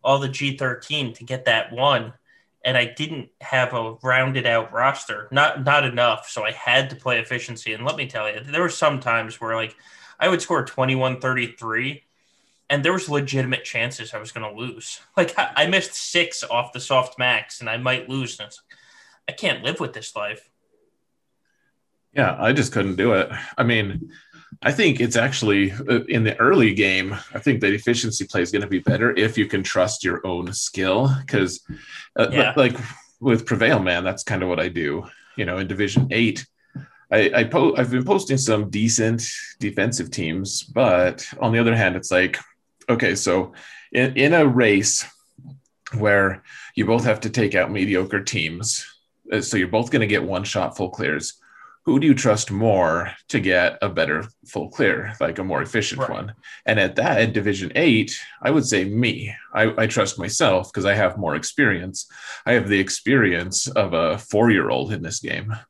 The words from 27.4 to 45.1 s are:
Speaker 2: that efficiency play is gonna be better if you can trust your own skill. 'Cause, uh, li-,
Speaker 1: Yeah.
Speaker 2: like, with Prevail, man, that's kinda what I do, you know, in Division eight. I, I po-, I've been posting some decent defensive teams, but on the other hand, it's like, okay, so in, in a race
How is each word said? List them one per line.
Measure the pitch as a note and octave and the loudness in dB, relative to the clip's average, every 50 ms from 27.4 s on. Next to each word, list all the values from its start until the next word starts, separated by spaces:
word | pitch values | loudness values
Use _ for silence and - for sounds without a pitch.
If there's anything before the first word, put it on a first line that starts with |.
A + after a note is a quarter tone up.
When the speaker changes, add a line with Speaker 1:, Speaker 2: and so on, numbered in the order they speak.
| - D3 B2+ G#2+ | 0 0 2 2
Speaker 2:
that | G2+ G2 G2+ | 2 0 0
efficiency | G#2 - A#2+ A#2+ A#2 - A2+ A2 - G2 - | 0 0 0 0 0 0 -4 -4 -4 -8 -4
play | - G2 | -2 -2
is | F2 F2 | -2 0
gonna | - G2+ G#2 G2 | -2 -2 -2 0
be | G2 F2+ | -4 -2
better | - - - F#2+ A2+ G#2 E2+ | 0 0 0 2 2 0 2
if | - G#2+ A2+ A2+ A2 | 2 0 0 2 0
you | G#2 - | -2 0
can | - F#2+ F#2+ | 0 -4 -4
trust | - - F#2+ F2+ F2+ - - - | -2 2 2 2 2 0 -4 -4
your | F2+ F2 F2+ - F#2 | -4 -4 -4 -6 -6
own | F2+ F2 F2+ F2+ G2+ | -6 -4 -6 -6 -6
skill. | - - - - F#2+ F#2 F#2 F#2 A2 C3+ C#3 C3+ C3+ - | -6 -8 -6 -4 -4 0 0 2 2 4 2 2 0 -2
'Cause, | - - G#2+ F#2+ F2+ - - _ _ - - - - - - - - _ - | -2 0 0 0 0 -2 -8 _ _ -16 -14 -14 -20 -18 -20 -20 -10 _ -2
uh, | A2+ - | -2 0
li-, | B2+ D3 | 2 2
Speaker 1:
Yeah. | A#2+ G#2+ - D3+ | 2 2 4 4
Speaker 2:
like, | C3+ B2 A#2+ A#2 A#2 A2+ - - - _ _ _ | 2 2 2 -2 -10 -12 -12 -18 -20 _ _ _
with | A#2+ C3 A#2 A2 - | 2 2 2 2 2
Prevail, | - A#2+ G2 A2+ A#2 - A2 | 0 0 2 4 4 4 4
man, | F#2+ F2+ F2 F2 F2+ | 4 2 0 0 0
that's | F#2 G2 - - | -2 -4 -4 -4
kinda | - G#2+ F#2 F#2 | -4 -2 -2 0
what | F2+ F2 D#2 | 0 0 0
I | D#2+ F2+ | -2 -2
do, | E2+ E2+ D#2+ C#2+ C#2+ E2 G#2 - - - _ _ - - | -2 -2 -2 -2 -4 -4 -8 -10 -18 -20 _ _ -8 -6
you | G#2+ | -4
know, | F2 F2+ F#2 | -4 -2 -4
in | G2 F2+ | -4 -4
Division | G2 F#2 G#2 F#2+ G#2 C3 C3+ - | -2 -2 -2 2 2 2 2 2
eight. | - A2+ A#2+ A2+ G2 - - _ _ _ _ _ _ - - - _ _ _ _ | 2 2 2 2 0 -4 -10 _ _ _ _ _ _ -16 -16 -16 _ _ _ _
I, | - A2 G#2 - - | 4 4 4 6 4
I | A#2+ A2+ | 2 2
po-, | A2+ C3 E3 D#3 E3+ - - | 2 2 4 4 4 4 2
I've | B2+ A#2 | 0 0
been | B2 B2+ B2+ | 2 0 2
posting | D#3 G3+ G3 F#3+ - C#3 C3+ | 2 2 0 2 0 0 0
some | C3+ A#2 A2 G#2 G#2 G2 | 2 2 2 0 0 -2
decent | G2 G#2 G#2+ A2+ A2 - A2 A2 A2+ A#2 A2+ - - - - - - _ | -2 0 0 2 2 2 2 2 2 0 -4 -6 -10 -10 -12 -14 -12 _
defensive | - G2+ G2 - G2 A#2+ C#3 - E2+ - | -6 -4 -2 0 0 0 0 -2 -6 -6
teams, | - - F2 D#2+ D#2 F#2 F#2+ G2 - - - | -6 -6 -4 -4 -4 -4 -6 -6 -8 -8 -10
but | - - A#2 A2+ G#2+ F#2 F2+ F2+ F2+ - - - - - - | -4 0 2 4 4 6 4 4 2 0 -4 -12 -16 -8 -4
on | - A#2 A2+ | 0 2 2
the | A#2 | 4
other | A#2 A#2 A2+ | 4 4 4
hand, | A#2 G#2 F#2 F2+ | 4 2 2 0
it's | F#2 - - | -2 -4 0
like, | F#2 F2+ F#2 F2+ - - - - _ _ _ _ _ _ - - | 2 2 2 2 0 -6 -10 -16 _ _ _ _ _ _ -2 0
okay, | A#2+ A#2 B2 F#2+ F2 | 0 2 2 0 0
so | G2+ - G2 F2+ F#2+ F2+ - - - - - - - - _ - | 0 0 2 2 2 0 -2 -8 -20 -20 -20 -20 -20 -20 _ 2
in, | - B2+ C3 C3 A#2+ | 2 2 2 4 4
in | C3 D3 E3+ | 4 6 6
a | E3+ D#3 | 6 6
race | C#3 A#2+ B2 A#2+ A2 G#2 G2 G#2 - - - - - | 6 6 6 6 6 4 4 2 0 -2 -2 -4 -8